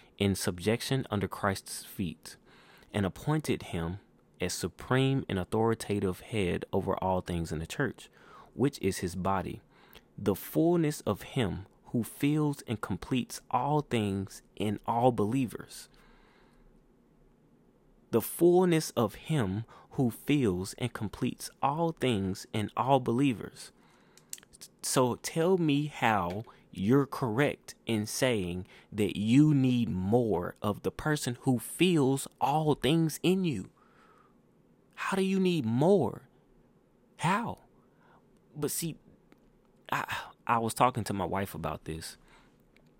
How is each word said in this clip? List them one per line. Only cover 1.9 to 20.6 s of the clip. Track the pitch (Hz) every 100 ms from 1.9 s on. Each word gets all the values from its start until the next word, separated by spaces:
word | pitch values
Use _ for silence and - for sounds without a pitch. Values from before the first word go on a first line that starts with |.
| - 87 - - - - - - - -
and | 104 95
appointed | - - 156 143 104
him | - 90 82 95 _ _ _ -
as | 90
supreme | - 90 - - 127 135 135 -
and | 95
authoritative | 87 110 113 113 - 101 95 90
head | - 110 87 87 -
over | 98 87 -
all | 92 92
things | - 85 82
in | 78
the | 80
church, | - 120 - - - - - -
which | - 135 -
is | 95 -
his | 90 92
body, | 92 95 85 - - _ - - _ -
the | 101 92
fullness | - 151 165 175 151 -
of | - 101
him | - 135 98 87 98 _ -
who | 123
fills | 107 - 143 151 147 139 -
and | 113
completes | - 95 - 127 - - -
all | 120 139 151
things | - 120 101 98 98 - _ -
in | - 104 -
all | 117 127
believers." | 110 104 135 117 - - - - - - - _ _ - - - _ _ _ _ _ _ _ _ _ _ _ _ _ -
The | 117
fullness | - - 170 180 185 160 -
of | - 107 -
him | - 156 95 101 117 - -
who | - 123
fills | - - 147 113 90